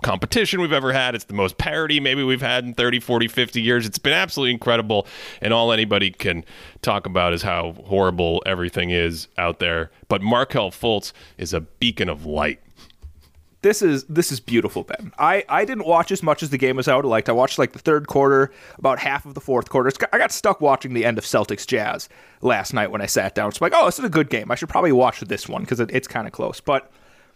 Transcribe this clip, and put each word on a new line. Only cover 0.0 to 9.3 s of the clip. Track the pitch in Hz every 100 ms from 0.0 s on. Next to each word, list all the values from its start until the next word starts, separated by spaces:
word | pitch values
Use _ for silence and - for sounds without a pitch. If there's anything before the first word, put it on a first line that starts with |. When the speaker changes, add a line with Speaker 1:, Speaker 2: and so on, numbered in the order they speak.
Speaker 1:
competition | - 92 - 240 208 185
we've | 165
ever | 143 131
had. | 135 127
It's | 117
the | -
most | 104 95 -
parity | 156 156 156 147
maybe | 135 135
we've | 131 131
had | 127 127 123
in |
thirty, | 117 120 123
forty, | - 117 117
fifty | - 117 120
years. | 113 120 110
It's | -
been | -
absolutely | 160 190 - 127
incredible, | 117 123 117 107 104 - - - -
and | 107
all | 113 117
anybody | 110 107 101 98
can | - 101 82 - - - -
talk | - 101 95
about | 90 87
is | 85
how | 101 87 85 82 98
horrible | 98 92 90 85 85
everything | - 92 87 92 90
is | 87 85 80 -